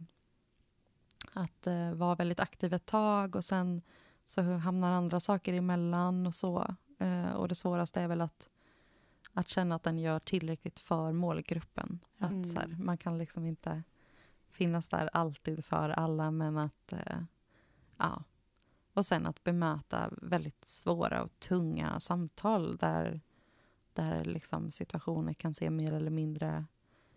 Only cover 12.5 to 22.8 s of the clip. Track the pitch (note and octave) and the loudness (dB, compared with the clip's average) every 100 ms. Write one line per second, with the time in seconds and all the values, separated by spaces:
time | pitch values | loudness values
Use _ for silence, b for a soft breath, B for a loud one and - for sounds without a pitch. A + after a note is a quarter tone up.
12.5 | E3 E3 E3 F#3 E3+ - E3 E3 - E3 | -2 -4 -2 -2 -2 -2 -4 -4 -4 -4
13.5 | D#3+ E3 D#3+ - b b b b b _ | -4 -4 -6 -8 b b b b b _
14.5 | - F3 E3+ - E3 D#3 F3 E3 C#3+ - | 0 2 2 0 0 0 0 0 -2 -4
15.5 | D#3 - D#3 D3+ - D#3+ D#3 D#3 D#3+ D#3 | -4 -2 0 2 2 2 2 0 2 2
16.5 | D3+ D3+ - - - - - E3+ _ b | 0 -2 -4 -10 -8 -6 -6 -8 _ b
17.5 | b b b b - - - - _ _ | b b b b -2 -2 -2 -10 _ _
18.5 | _ b b b - G3 E3 E3 - - | _ b b b 0 4 4 2 0 2
19.5 | F3 E3 D3+ - - - - - F3 D3+ | 2 2 0 -2 -2 -2 -4 -2 -2 -2
20.5 | - - - - E3+ E3+ - - - - | -8 -6 -2 0 2 2 0 -4 -6 0
21.5 | F3+ D#3+ D#3 D#3 E3 - F3 E3 - G#3 | 0 2 0 -2 -2 -2 -2 -2 -2 0
22.5 | A3 D#3+ E3+ | 2 0 0